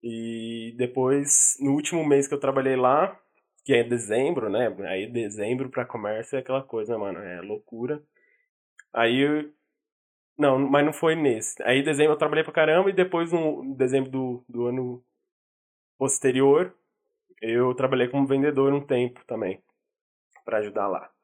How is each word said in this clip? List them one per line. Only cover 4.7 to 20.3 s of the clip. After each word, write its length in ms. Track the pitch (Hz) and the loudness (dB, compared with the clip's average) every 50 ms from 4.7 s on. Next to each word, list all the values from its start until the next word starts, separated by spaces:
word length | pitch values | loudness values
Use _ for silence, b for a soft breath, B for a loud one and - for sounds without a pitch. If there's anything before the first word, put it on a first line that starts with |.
| 95 90 98 82 | -2 -6 -8 -6
Aí 180 | 92 95 101 120 | -4 -6 -6 -4
dezembro 600 | 120 120 117 104 104 107 101 107 123 127 135 127 | -6 -6 -6 -6 -6 -6 -4 -4 -2 -4 -4 -6
pra 160 | - - 120 | -4 -6 -6
comércio 500 | - - 120 107 104 107 110 117 - - | -6 -6 -8 -6 -4 -6 -6 -6 -6 -6
é 40 | 135 | -8
aquela 220 | 127 - 135 135 | -6 -4 -4 -6
coisa, 360 | 135 135 - 113 107 104 117 110 | -6 _ -8 -6 -6 -4 -6 -6
mano, 220 | 104 98 92 85 | -4 -6 -8 -8
é 200 | 104 92 90 87 | -10 -12 -12 -12
loucura. 600 | 87 101 107 107 104 _ - 113 120 139 151 151 151 _ _ _ _ _ _ _ _ _ _ _ _ _ _ _ - _ _ | -10 -10 -10 -10 _ _ -12 -10 -6 -6 -6 -8 -10 _ _ _ _ _ _ _ _ _ _ _ _ _ _ _ -20 _ _
Aí 280 | 117 117 117 120 131 | 0 0 2 2 2
eu, 280 | 139 143 147 151 151 147 151 _ _ _ _ _ _ _ _ _ _ _ _ _ _ _ _ - | 2 2 0 -2 -4 -8 _ _ _ _ _ _ _ _ _ _ _ _ _ _ _ _ _ 0
não, 220 | 147 143 135 131 | 2 4 4 4
mas 240 | 139 139 135 143 147 | 2 4 4 4 4
não 80 | 151 | 2
foi 240 | 151 - - 165 160 | 0 0 0 0 0
nesse. 460 | 165 156 139 120 110 117 - - - - | 2 2 0 0 0 -4 -10 -10 -6 0
Aí 160 | - 123 135 | 2 2 2
em 40 | 139 | 4
dezembro 300 | 151 151 135 151 156 151 | 2 2 4 4 4 4
eu 40 | 147 | 2
trabalhei 260 | 160 147 151 156 160 | 2 0 0 0 -2
pra 80 | 160 | 0
caramba 380 | 160 - 156 156 156 175 185 196 | 2 2 4 4 4 4 4 2
e 40 | 190 | 2
depois 380 | 175 180 180 - 170 170 170 | 2 0 0 0 -2 -2 0
no 440 | 170 170 160 156 147 - - 135 135 127 | 0 0 0 0 -2 -4 -8 -10 -2 0
dezembro 340 | 131 123 127 135 131 131 | 0 2 2 0 0 0
do, 320 | 131 135 131 127 123 123 _ _ | -4 -4 -4 -4 -6 -8 _ _
do 160 | 120 120 120 120 | -6 -4 -2 -2
ano 340 | 123 131 127 123 123 123 _ _ _ _ _ _ _ _ _ _ _ _ _ _ _ _ _ _ _ _ | -2 -2 -4 -6 -8 -10 _ _ _ _ _ _ _ _ _ _ _ _ _ _ _ _ _ _ _ _
posterior, 760 | 135 131 135 - - 135 123 127 135 139 139 156 180 - - _ _ _ _ _ _ _ _ _ _ _ _ _ | -2 -2 -2 0 0 0 2 4 6 6 6 6 4 0 -6 _ _ _ _ _ _ _ _ _ _ _ _ _
eu 320 | - 113 117 120 123 127 127 | -6 -2 0 2 2 2 0
trabalhei 320 | 123 131 127 135 127 120 123 | 0 0 0 2 2 0 0
como 180 | 127 139 139 135 | 2 0 2 2
vendedor 460 | 135 135 135 151 151 135 135 139 143 | 2 2 2 2 2 2 2 2 2
um 80 | 143 | 0
tempo 420 | 139 143 139 123 123 123 123 - - | 0 0 0 0 0 -2 -4 -10 -14
também, 360 | _ 120 113 110 92 95 - _ _ _ _ _ _ _ _ _ _ _ _ _ _ | _ -8 -6 -6 -6 -6 -8 _ _ _ _ _ _ _ _ _ _ _ _ _ _